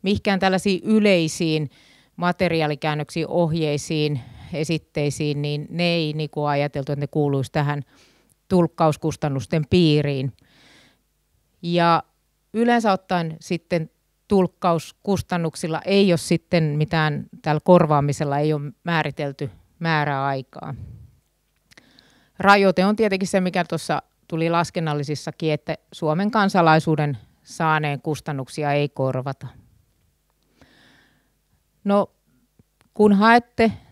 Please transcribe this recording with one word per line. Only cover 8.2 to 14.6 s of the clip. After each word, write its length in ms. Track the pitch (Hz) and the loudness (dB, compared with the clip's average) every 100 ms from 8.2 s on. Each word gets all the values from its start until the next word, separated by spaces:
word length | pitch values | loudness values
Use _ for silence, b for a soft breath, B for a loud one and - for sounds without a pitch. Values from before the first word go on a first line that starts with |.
| b _ _ | b _ _
tulkkauskustannusten 1160 | 185 165 - 160 147 160 143 151 139 - 165 147 | 2 2 2 0 2 -6 -4 -4 -4 -4 -4 2
piiriin. 640 | 180 165 147 147 139 131 - b b b b b b _ _ _ _ _ _ | 4 4 2 0 -4 -6 -8 b b b b b b _ _ _ _ _ _
Ja 420 | 170 170 170 165 - _ _ _ _ | -4 2 4 2 -2 _ _ _ _
yleensä 380 | 214 240 240 220 | -2 2 2 2
ottaen 460 | 190 _ 180 165 160 | 0 _ -4 -4 -8
sitten 500 | - 170 _ 175 160 _ _ _ _ | -6 -8 _ -4 -4 _ _ _ _
tulkkauskustannuksilla 1500 | 202 175 _ | 0 0 _